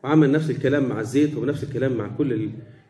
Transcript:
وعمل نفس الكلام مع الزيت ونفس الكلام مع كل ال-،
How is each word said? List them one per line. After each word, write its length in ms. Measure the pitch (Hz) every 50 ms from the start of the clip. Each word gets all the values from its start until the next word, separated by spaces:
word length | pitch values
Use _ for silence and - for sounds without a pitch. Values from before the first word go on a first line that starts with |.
| -
وعمل 280 | 131 151 156 151 131
نفس 180 | 143 156 160 156
الكلام 400 | 123 - - 131 139 147 135 120
مع 100 | 107 107
الزيت 360 | 110 - 123 143 151 147 147
ونفس 280 | 117 117 135 143 - -
الكلام 300 | - - 117 131 135 123
مع 100 | 113 104
كل 260 | 101 - - 147 135 117
ال-، 180 | 107 107 104 107 - - - - - _